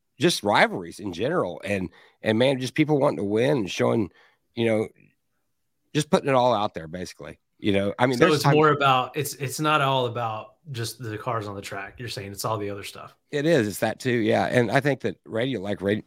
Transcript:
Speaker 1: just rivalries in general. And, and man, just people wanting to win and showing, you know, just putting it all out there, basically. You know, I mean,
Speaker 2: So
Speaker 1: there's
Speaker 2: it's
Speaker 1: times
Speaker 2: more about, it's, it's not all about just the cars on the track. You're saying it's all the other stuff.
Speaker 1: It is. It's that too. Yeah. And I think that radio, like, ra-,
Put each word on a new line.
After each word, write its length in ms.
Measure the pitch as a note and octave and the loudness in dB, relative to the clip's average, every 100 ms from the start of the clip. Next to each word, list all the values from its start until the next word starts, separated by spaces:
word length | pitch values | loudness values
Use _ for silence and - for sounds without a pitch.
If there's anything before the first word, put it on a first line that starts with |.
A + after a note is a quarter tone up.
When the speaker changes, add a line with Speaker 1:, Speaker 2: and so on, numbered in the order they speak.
| _ - | _ -2
Speaker 1:
just 240 | D#3+ E3+ | 0 0
rivalries 560 | G2+ A2+ A3 E3 E2+ - | 2 4 4 0 -10 -10
in 140 | G2+ | -10
general. 480 | E2 A#2+ F3 G2 E2 | -4 -2 -2 -2 -6
And, 260 | - G2+ F2+ - _ _ | -4 -4 -4 -10 _ _
and 160 | - A2 | 0 2
man, 220 | C3 C3+ | 2 2
just 140 | B2+ | -2
people 260 | - D3 D3+ | 0 2 2
wanting 180 | C#3+ D#2 | 2 0
to 60 | |
win 360 | G2+ G#2+ B2+ D3 | -2 0 2 2
and 120 | F#2 | -2
showing, 380 | - A#2+ A#2+ F#2 - _ _ _ - | 0 0 2 -2 -6 _ _ _ -4
you 100 | A2+ | 0
know, 220 | G#2+ A2 - G1+ _ _ _ _ _ _ _ _ | 0 -2 -8 _ _ _ _ _ _ _ _ _
just 160 | D3 D3+ | -4 0
putting 180 | F#3+ C#3+ | 0 2
it 80 | C3 | 2
all 180 | B2 | 4
out 200 | A2 G#2 | 2 0
there, 140 | - D#2+ | -4 -10
basically. 520 | F2+ F2 - D2 - _ _ | -10 -10 -12 -18 -18 _ _
You 120 | - | 0
know, 220 | G2 G2+ - | 0 0 2
I 100 | B2+ | 2
mean, 100 | B2 | 6
Speaker 2:
So 80 | E3+ | 4
Speaker 1:
there's 100 | D3+ | 6
Speaker 2:
it's 80 | |
Speaker 1:
times 120 | D3 D3 | 6 6
Speaker 2:
more 140 | D3+ | 6
about, 460 | C#3+ C#3 B2+ B2+ D3+ | 6 4 4 2 -4
it's, 200 | C#3 - | -6 -6
it's 240 | C3+ A#2+ | -8 -4
not 180 | D#3 D3+ | 0 2
all 280 | C#3 C3+ B2 | 2 0 -2
about 480 | A#2+ A#2 A2 G#2+ _ E3 | -4 -6 -8 -12 _ -14
just 300 | A#2 A2+ - | -8 -8 -8
the 160 | A#2 G#2+ | -10 -8
cars 300 | - A2+ G#2 | -6 -6 -6
on 80 | G2+ | -10
the 60 | |
track. 340 | G2+ G2 G2 - | -12 -12 -12 -12
You're 120 | A#2 | -12
saying 220 | - G2 | -10 -12
it's 100 | G2 | -8
all 140 | A#2 A2 | -6 -4
the 120 | G2+ | -6
other 140 | G2+ | -8
stuff. 320 | F#2+ - D2 - _ | -12 -16 -18 -20 _
Speaker 1:
It 140 | D3 D3 | -4 2
is. 220 | D#3+ G#2 | 4 2
It's 120 | F#2 | 0
that 220 | A2 - | -4 -2
too. 160 | C3 A#2+ | -2 0
Yeah. 280 | G#2+ A2 F#2+ | 2 2 2
And 240 | B2+ A#2 | 2 2
I 120 | B2+ | 2
think 180 | C#3+ C3 | 0 -2
that 140 | A2 F2 - | -4 -8 -8
radio, 360 | A2 C3 A#2 | -6 -4 -4
like, 200 | F#2+ F#2 | -6 -4
ra-, 200 | F#2+ G2+ | -2 -2